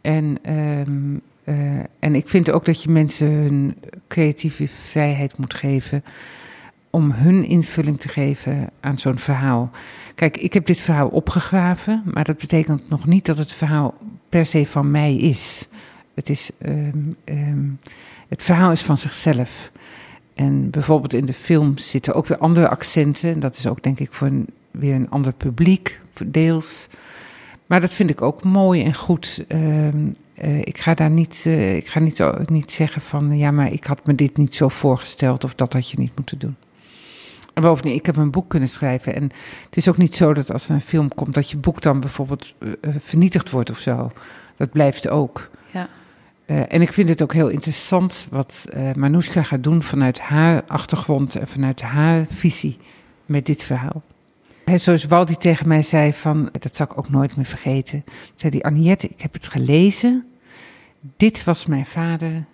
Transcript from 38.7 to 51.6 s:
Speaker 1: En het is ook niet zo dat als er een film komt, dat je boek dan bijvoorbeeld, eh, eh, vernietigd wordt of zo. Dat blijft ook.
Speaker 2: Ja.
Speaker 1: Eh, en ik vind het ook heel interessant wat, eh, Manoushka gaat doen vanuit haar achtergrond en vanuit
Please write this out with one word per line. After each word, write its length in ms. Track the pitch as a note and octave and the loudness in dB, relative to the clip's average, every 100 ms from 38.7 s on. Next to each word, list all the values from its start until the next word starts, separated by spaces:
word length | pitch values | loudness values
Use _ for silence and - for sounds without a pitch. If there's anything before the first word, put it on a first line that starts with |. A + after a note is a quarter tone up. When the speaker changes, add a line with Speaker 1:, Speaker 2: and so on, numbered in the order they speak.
| - C#3 B2+ - | -2 -2 -2 -4
Speaker 1:
En 80 | - C#3 - - - | -4 -4 -6 -20 -20
het 120 | - - | -6 0
is 120 | F#3 | 2
ook 80 | E3+ | 4
niet 180 | E3 | 2
zo 180 | - D#3+ | 4 4
dat 200 | D3 C#3 | 4 0
als 160 | - - | -6 -2
er 60 | |
een 60 | D3 | -2
film 280 | - D#3+ D3 | 0 0 0
komt, 200 | - C#3+ | -2 -4
dat 160 | C#3 C#3 | -2 -2
je 60 | D3+ | -2
boek 260 | D#3 D#3 | -2 0
dan 180 | D#3 C#3 | 0 0
bijvoorbeeld, 540 | C3 - C3+ C#3 - _ | -2 -6 -6 -6 -10 _
eh, 100 | - - | -10 -8
eh, 140 | D3+ D3 | -6 -6
vernietigd 520 | - D#3+ F3+ E3+ - | 0 4 4 2 -2
wordt 200 | C3 A#2 | -4 -4
of 80 | A#2 | -4
zo. 320 | - A#2+ A#2+ - - - - _ | -4 -4 -4 -10 -20 -20 -20 _
Dat 140 | C3 | -2
blijft 380 | D3+ C#3+ - - | 2 2 2 -2
ook. 420 | D3+ C#3 - - - _ | 0 -2 -6 -18 -20 _
Speaker 2:
Ja. 180 | F#3 F3+ - _ _ _ _ - | -12 -12 -16 _ _ _ _ -4
Speaker 1:
Eh, 260 | D3 - | -2 0
en 100 | E3 | 2
ik 100 | E3+ | 2
vind 160 | - F3 | 4 2
het 140 | D#3+ | 2
ook 100 | D3+ | 2
heel 160 | D#3+ C#3+ | 2 2
interessant 800 | D3 D#3+ D3 - F#3 F#3 - - | 0 -6 -8 0 0 0 -4 -8
wat, 360 | C3+ C#3 - - | -6 -6 -8 -12
eh, 220 | - C3+ | -6 -4
Manoushka 500 | C3+ C#3 E3 - F3+ | 0 2 2 2 0
gaat 220 | D3+ C3+ | 0 0
doen 180 | C3 E3 | 2 0
vanuit 380 | D3 C#3 C3 B2 | 0 0 0 0
haar 420 | - D3 E3 E3 - | -2 2 4 2 -2
achtergrond 680 | D3 - D#3 - C#3 C#3 - | -8 -4 -6 -2 -2 -2 -4
en 120 | B2 | -8
vanuit 340 | C#3 | -4